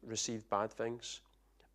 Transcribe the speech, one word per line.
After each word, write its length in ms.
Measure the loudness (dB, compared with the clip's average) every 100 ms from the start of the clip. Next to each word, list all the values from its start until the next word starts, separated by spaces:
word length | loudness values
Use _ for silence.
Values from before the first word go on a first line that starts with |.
| -4
received 420 | -2 0 -2 2
bad 200 | 2 4
things. 500 | 0 -2 -2 -6 -10 -14 -20 _ _ -6